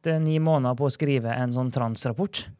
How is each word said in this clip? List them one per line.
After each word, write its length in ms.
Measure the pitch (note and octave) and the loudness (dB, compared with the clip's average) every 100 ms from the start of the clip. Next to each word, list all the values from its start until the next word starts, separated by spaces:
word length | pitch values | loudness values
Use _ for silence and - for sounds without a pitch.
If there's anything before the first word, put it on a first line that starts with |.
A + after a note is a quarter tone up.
| E3 | -2
eh, 140 | D#3+ | 0
ni 160 | D#3 D#3 | 2 2
måneder 400 | D#3+ D3+ B2 B2 | 4 4 2 0
på 80 | C#3+ | 0
å 80 | |
skrive 400 | - C#3+ C3+ A2+ | 0 0 0 0
en 160 | A#2+ B2 | -2 -2
sånn 200 | B2 B2+ | 0 -2
transrapport, 680 | B2 A#2 A2+ B2 A2+ G3 - - | -2 -2 0 -2 -2 -4 -4 -10